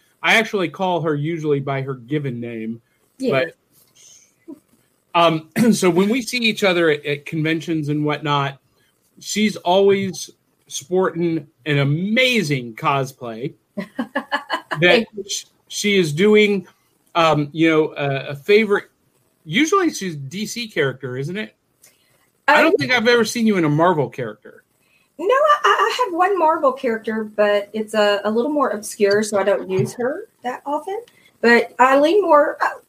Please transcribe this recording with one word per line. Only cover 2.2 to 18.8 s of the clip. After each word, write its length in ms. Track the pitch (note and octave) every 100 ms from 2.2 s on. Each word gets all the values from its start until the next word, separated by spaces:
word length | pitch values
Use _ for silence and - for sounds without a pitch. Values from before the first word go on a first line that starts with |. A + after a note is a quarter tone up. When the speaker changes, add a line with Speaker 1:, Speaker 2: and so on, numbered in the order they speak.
| C#3 A#2+
Speaker 1:
name. 420 | A#2+ A2+ A2 A#2 _ _ _ -
Speaker 2:
Yeah. 260 | C4 C3+ C3 - _ _ _ _ - - _ _ -
Speaker 1:
But, 100 | - _ _ _ _ _
um, 360 | F3 E3+ D#3 - -
<clears throat> 120 | A#3
so 160 | E3+ F3+
when 180 | E3 G3+
we 140 | C4
see 160 | A3+ B3
each 240 | A3+ -
other 260 | G3 F3 E3
at, 140 | D3 D3
at 200 | C#3+ -
conventions 600 | D#3+ D#3 E3 F3+ D#3+ D3
and 160 | D3
whatnot, 540 | D3 C#3 D3+ C#3+ C#3 C#3 _ _ _ _ _ _
she's 380 | - G#3 G#3+ -
always 720 | F3 F#3+ G3 G3 G3 D#3+ - _ _ _ _
sporting 800 | - - F#3 F#3 E3 E3+ D#3+ C#3+ _ D#3
an 120 | C#3+
amazing 960 | C#3 D3+ G3 A#3 C4 A#3 D3+ C3+ A#2+
cosplay 800 | A2 D#3 C#3 B2+ - A#2+ A2 D3 -
Speaker 2:
<laughs> 120 | _ G3+
Speaker 1:
that 880 | F#3+ - A#3 - - C#4+ - - - D#3
Speaker 2:
Thank 280 | F3 A3+ A3 G3+
you. 80 | -
Speaker 1:
sh-, 160 | - - _ -
she 280 | - G#3 G3
is 140 | D#3+
doing, 540 | D3 G#3+ G#3+ G#3 G3 - _ _ _ _
um, 340 | E3+ E3 D3+ C#3+
you 160 | D#3+ D#3+
know, 220 | D#3 D3+ D3
a, 320 | C#3 C3+ C#3
a 40 | C#3+
favorite. 500 | - G#3 G#3 G3